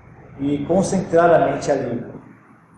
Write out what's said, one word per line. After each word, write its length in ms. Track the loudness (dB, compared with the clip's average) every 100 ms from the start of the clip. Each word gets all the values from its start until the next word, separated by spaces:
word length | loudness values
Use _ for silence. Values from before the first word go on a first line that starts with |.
| -20 -20 -20 -8
e 260 | -4 -4 0
concentrar 680 | 0 0 -4 0 4 6
a 200 | 4 2
mente 180 | -2 -2
ali. 340 | -2 -2 -8 -10 -16 -20 -20 _ _ _